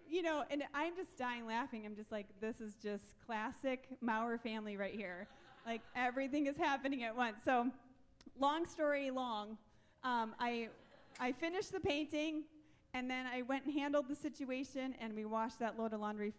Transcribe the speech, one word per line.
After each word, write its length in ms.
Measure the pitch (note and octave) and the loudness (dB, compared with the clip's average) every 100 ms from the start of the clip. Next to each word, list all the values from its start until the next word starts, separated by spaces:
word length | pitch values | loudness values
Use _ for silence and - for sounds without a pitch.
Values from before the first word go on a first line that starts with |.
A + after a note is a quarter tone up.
| - | -2
you 140 | F4 | 2
know, 220 | E4+ D4+ - | 4 2 0
and 120 | C#4+ C#4 | -2 -2
I'm 240 | C#4 E4 F4 | -2 -2 -2
just 200 | F4 - | -6 -4
dying 300 | B3 A#3+ A3+ | -4 -2 0
laughing. 380 | A3+ C4+ A3 | 0 0 -4
I'm 120 | G#3 G#3 | -6 -8
just 140 | G#3+ | -6
like, 180 | G#3+ G3+ F#3+ | -6 -6 -4
"This 200 | A3 - | -4 -4
is 160 | G#3+ G3+ | -8 -6
just 420 | G#3 G3+ - - - | -4 -4 -6 -14 -6
classic 600 | G#3+ A3+ G#3+ C4+ B3+ - B3+ | -4 -4 -2 -2 -2 -6 -2
Maurer 380 | A#3+ A3 A#3 A#3 | 2 2 2 0
family 380 | A#3 A3 G#3+ G3+ | -2 -4 -4 -2
right 160 | G3 | -2
here." 340 | A3 F#3 F3+ G#3+ - - - A3+ | -2 -6 -6 -10 -14 -20 -10 -6
Like, 160 | A#3 - | -6 -4
everything 520 | B3 B3 B3+ C4+ D4 C#4 | 0 2 2 2 2 2
is 100 | D4 | 4
happening 460 | D#4+ C#4 C4+ C4+ | 2 4 2 0
at 120 | A3+ | 0
once. 300 | A#3+ A#3 G#3+ | 0 0 2
So 260 | - B3 B3 - - - - - - B3 | 4 6 4 -2 -10 -20 -20 -20 -12 2
long 260 | C#4 D#4 | 4 4
story 460 | E4+ - D4 C#4+ C4+ | 0 2 2 4 2
long, 480 | B3+ B3 G#3+ G#3 A3 - - - - | 0 0 -2 -4 -10 -14 -20 -20 -4
um, 320 | B3+ A#3+ A3 - | 2 2 2 0
I, 320 | A#3+ A#3 A3+ - - - - - | 0 2 -2 -8 -20 -20 -14 -2
I 120 | B3+ | 0
finished 400 | C4 E4 F#4 - | 2 0 0 0
the 80 | F#4 | 0
painting, 640 | D4+ C#4+ D4 D4+ D#4 D#4 D#4 - - - - | 2 2 2 0 0 -2 -6 -12 -20 -20 -8
and 180 | B3+ B3+ | -4 -2
then 160 | B3+ B3+ | -2 -2
I 160 | B3+ | -2
went 220 | B3 C4+ | 0 0
and 100 | C4+ | 2
handled 340 | C#4+ C#4+ D4 C4 | 2 4 4 2
the 60 | |
situation, 800 | C#4+ D4+ - C4 C4 C#4 C4+ C4 B3 | -2 -4 -4 -2 -2 -2 -2 -2 -2
and 140 | A3+ | -4
we 100 | G#3+ | -4
washed 340 | G#3+ A3 A3 - | -2 0 0 0
that 200 | A3+ A3 | -2 0
load 140 | A3+ | 0
of 80 | G#3+ | 0
laundry 320 | G#3 G#3+ G#3 | -2 0 -2